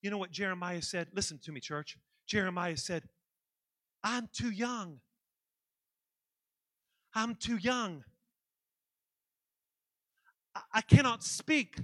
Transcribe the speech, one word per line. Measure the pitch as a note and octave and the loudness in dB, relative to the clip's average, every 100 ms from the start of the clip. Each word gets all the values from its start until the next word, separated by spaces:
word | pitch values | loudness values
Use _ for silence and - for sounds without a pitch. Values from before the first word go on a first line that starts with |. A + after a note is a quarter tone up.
You | G3+ | -4
know | G3+ | -6
what | F3+ | -6
Jeremiah | D#3+ G3 F3+ F3 F3 | -4 -4 -4 -4 -6
said? | - F3+ E3+ | -4 -6 -4
Listen | F#3 F#3+ D3 | -4 -6 -8
to | - | -12
me, | C#3+ | -12
church. | - D3 D3+ - _ _ - | -6 -8 -8 -16 _ _ -4
Jeremiah | G#3 F#3 F3+ F3 D#3 | -2 0 -2 -4 -4
said, | - E3+ - _ _ _ _ _ _ _ _ _ | -6 -6 -8 _ _ _ _ _ _ _ _ _
"I'm | G#3 B3 A3+ | -4 -4 -6
too | - A#3+ | -6 -6
young. | G3+ A#3+ A#3+ F#3 C3+ _ _ _ _ _ _ _ _ _ _ _ _ _ _ _ _ _ _ _ _ _ | -2 -4 -4 -8 -14 _ _ _ _ _ _ _ _ _ _ _ _ _ _ _ _ _ _ _ _ _
I'm | A3 A3+ A3 | -4 -4 -4
too | - A#3 | -4 -2
young. | G#3 B3 G#3+ D#3 B2 _ _ _ _ _ _ _ _ _ _ _ _ _ _ _ _ _ _ _ _ _ _ _ _ - | 0 0 -2 -8 -16 _ _ _ _ _ _ _ _ _ _ _ _ _ _ _ _ _ _ _ _ _ _ _ _ -20
I, | - A3 | -2 -2
I | |
cannot | - - C4 F3 - | 10 10 10 0 -4
speak." | - - D#4 A3 - | -8 2 2 2 -8